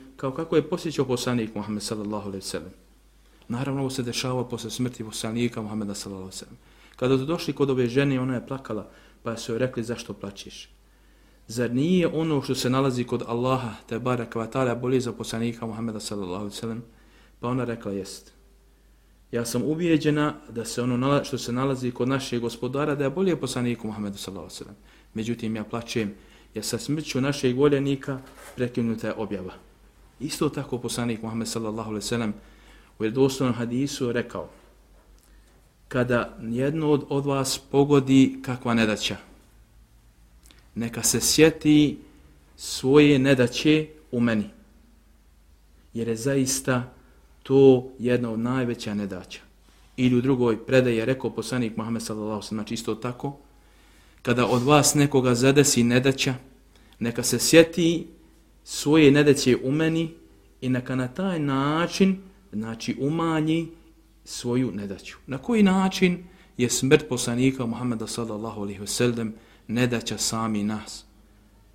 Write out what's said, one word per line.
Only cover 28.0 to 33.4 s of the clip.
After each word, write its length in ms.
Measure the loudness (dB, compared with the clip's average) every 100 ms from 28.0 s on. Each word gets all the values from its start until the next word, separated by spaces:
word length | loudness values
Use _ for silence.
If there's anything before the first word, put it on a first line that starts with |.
| -4 -10 -12 -20 -16 -6
prekinuta 520 | -4 0 -2 -2 -4
je 60 |
objava.” 400 | -6 -6 -8 -10 -14 -20 _ -20 _ -20 -12
Isto 300 | -10 -2 -2
tako 280 | -2 -6 -6
poslanik 440 | -4 -4 -2 -4
Muhammed 260 | -4 -4 -4
sallallahu 420 | -4 -4 -6 -6
alejhi 160 | -6 -4
ve 20 |
sellem 260 | -2 -2 -6 -12 -20 -20 -20 -20 -6
u 40 |
vjerodostojnom 520 | -2 2 2 2